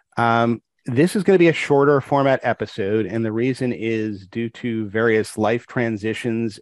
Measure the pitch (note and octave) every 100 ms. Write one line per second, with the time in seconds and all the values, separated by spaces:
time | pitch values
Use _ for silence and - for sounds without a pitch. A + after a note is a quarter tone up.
0 | _ - A#2 A#2 A#2 A#2 - _ - A#2+
1 | F3 A3 F3+ F#3+ E3+ D3+ - C#3+ C#3 C#3+
2 | - C#3+ C#3 C3 C3 A2+ G#2 - G2 A2
3 | G2 A2+ A2+ A2 B2+ B2 B2+ A2 A2+ A2+
4 | A2 G2+ F#2 A#2 A#2 - B2 A2+ G#2+ G#2+
5 | A#2 A2 G#2 - G#2+ A#2+ - - A#2 A2
6 | G#2+ G#2+ B2 A2+ A2+ G#2